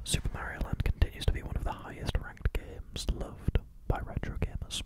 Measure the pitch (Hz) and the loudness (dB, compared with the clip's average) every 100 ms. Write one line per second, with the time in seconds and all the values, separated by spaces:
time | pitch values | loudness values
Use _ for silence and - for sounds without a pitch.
0 | - - - - - - - - - - | 0 0 0 -2 -4 -2 -2 2 2 6
1 | - - - - - - - - - - | 4 4 4 4 2 0 0 -2 -6 -6
2 | - - - - - - - - - - | 0 0 -2 -2 0 0 -4 -10 -8 -4
3 | - - - - - - - - - - | 0 0 0 0 2 2 0 -16 0 0
4 | - - - - - - - - | 2 -2 -2 0 0 0 -4 -4